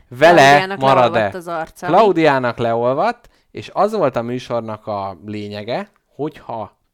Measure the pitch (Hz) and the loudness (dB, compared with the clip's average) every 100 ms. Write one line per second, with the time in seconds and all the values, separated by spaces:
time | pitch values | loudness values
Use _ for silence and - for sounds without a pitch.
0 | - 123 160 170 139 143 190 196 135 131 | -12 2 6 8 6 6 2 -2 2 4
1 | 120 - 101 180 170 170 165 - 180 180 | 2 2 -2 -4 -8 -8 -8 -10 0 2
2 | 220 165 151 135 123 113 117 117 120 139 | 4 4 2 2 -2 -4 -2 -2 -2 -2
3 | 214 - _ _ _ - - - 208 220 | -2 -6 _ _ _ -18 -10 -2 -2 0
4 | 143 127 117 123 - 117 113 107 - 101 | -2 -2 -6 -8 -6 -8 -6 -10 -8 -8
5 | 98 90 104 104 104 104 107 151 202 _ | -8 -10 -12 -12 -10 -12 -8 -8 -10 _
6 | _ - 151 - - 117 98 _ _ | _ -10 -10 -10 -12 -12 -12 _ _